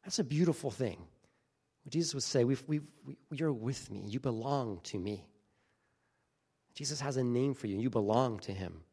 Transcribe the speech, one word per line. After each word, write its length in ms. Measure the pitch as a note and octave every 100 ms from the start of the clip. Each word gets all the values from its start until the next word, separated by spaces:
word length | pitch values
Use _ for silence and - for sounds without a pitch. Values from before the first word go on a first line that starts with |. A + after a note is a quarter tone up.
That's 160 | - -
a 60 |
beautiful 460 | C#3+ D3 F3 D#3 C#3+
thing. 260 | - A#2+ F2 E2+ _ _ _ _ _ _ _ -
Jesus 280 | C#3+ D#3+
would 80 | C#3
say, 220 | - C#3
"We've, 200 | A#2+ C3+ -
we've, 200 | D3+ D3 -
we, 140 | - C#3 _
you're 200 | C#3 D#3+
with 380 | B2 A2+ C3 -
me. 120 | G2+ G2+
You 120 | A#2
belong 640 | C3+ A2+ A#2+ C#3+ A#2 F#2
to 140 | - G#2
me." 280 | F#2+ G#2 - _ _ _ _ _ _ _ _ _ _ _ _ _ _
Jesus 280 | - C#3+ D3
has 160 | C#3 C3
a 40 |
name 300 | B2 A#2+ C#3
for 140 | C3 A2
you. 100 | G2
You 120 | B2
belong 480 | A2+ G2+ A2+ C3 G#2
to 120 | -
him. 280 | G2 F2+ E2 E2